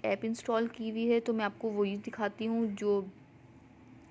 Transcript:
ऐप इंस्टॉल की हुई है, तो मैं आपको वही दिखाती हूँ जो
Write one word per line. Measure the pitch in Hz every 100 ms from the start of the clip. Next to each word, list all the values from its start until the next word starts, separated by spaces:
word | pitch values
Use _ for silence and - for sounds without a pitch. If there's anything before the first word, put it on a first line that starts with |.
ऐप | 220 202
इंस्टॉल | 226 233 - 226 233
की | - 226
हुई | 220 233
है, | 233
तो | 233
मैं | 226
आपको | 208 - 226
वही | 208 202 202
दिखाती | 208 233 208 208 226
हूँ | 226 226
जो | 202 208 202 190 - - - - - - - - - -